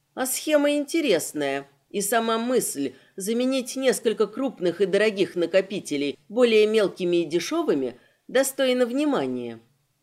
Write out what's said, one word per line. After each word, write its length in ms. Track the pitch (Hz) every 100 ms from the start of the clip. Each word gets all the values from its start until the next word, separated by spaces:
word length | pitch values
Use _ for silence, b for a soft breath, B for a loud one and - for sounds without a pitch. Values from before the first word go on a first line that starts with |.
| _
А 120 | - 262
схема 460 | - - 302 285
интересная, 960 | 294 285 330 294 165 - 147 139 139 139 _ _
и 100 | 202
сама 380 | 196 233 226 226
мысль 560 | 240 247 - 139 135 B B -
заменить 600 | 190 233 254 269 247 262
несколько 500 | 269 202 233 214 208
крупных 540 | 226 262 - 175 170
и 60 | 196
дорогих 500 | 196 220 196 165 175
накопителей 840 | 165 190 196 196 - 147 143 - _
более 380 | 208 247 214 214
мелкими 520 | 220 185 - 175 175
и 60 |
дешёвыми 760 | 160 165 - 320 302 151 127 b b b -
достойна 580 | 240 262 - 262 254
внимания. 760 | 240 262 302 233 131 127 120 113 _ _ _ _